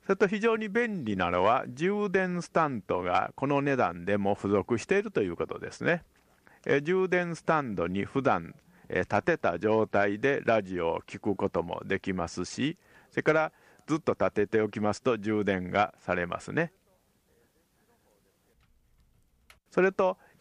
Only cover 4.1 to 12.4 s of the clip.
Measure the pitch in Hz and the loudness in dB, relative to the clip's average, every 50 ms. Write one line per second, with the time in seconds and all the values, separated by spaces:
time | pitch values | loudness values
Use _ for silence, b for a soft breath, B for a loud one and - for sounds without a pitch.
4.1 | 101 104 98 98 101 - - 98 101 101 92 - 120 113 - - 226 208 208 226 | 0 0 2 0 -2 0 0 0 0 0 2 0 -2 -2 0 0 0 0 0 -2
5.1 | - 147 107 90 85 - 82 - - - 87 90 - - 120 139 170 170 - _ | -2 -2 -2 -2 -2 -4 -6 -6 -6 -10 -10 -12 -10 -4 -2 -2 -2 -2 -4 _
6.1 | b b b b b b b b b b b - 139 143 143 156 185 190 185 180 | b b b b b b b b b b b 0 0 0 2 0 0 0 2 2
7.1 | 175 180 175 170 165 - - - 165 151 143 123 101 92 85 85 92 98 101 98 | 2 0 0 -2 -6 -4 0 2 2 2 0 -2 -2 -2 -2 -2 -2 -4 -4 -2
8.1 | - 139 131 131 107 90 82 - - - _ b b b b - - 90 90 _ | -4 0 2 2 2 2 -2 -8 -18 -20 _ b b b b -4 -2 -2 0 _
9.1 | - 104 - - 165 151 - 101 85 85 95 110 107 110 110 101 - 101 101 104 | 2 2 2 2 0 2 2 0 0 2 2 2 4 4 2 2 2 2 2 2
10.1 | 101 107 120 135 143 - - 117 113 110 101 92 92 87 82 82 82 87 - - | 0 0 0 0 0 0 2 2 2 2 0 -2 -4 -2 0 0 -2 -2 -6 -10
11.1 | - 101 - 110 98 - 101 95 - 87 85 85 85 82 - 98 98 98 - 98 | -16 -4 -2 -2 0 0 -2 -2 0 -2 -4 -4 -6 -10 -4 -4 -4 -2 -2 -4
12.1 | 95 90 87 85 - - | -2 -2 -4 -4 -4 -8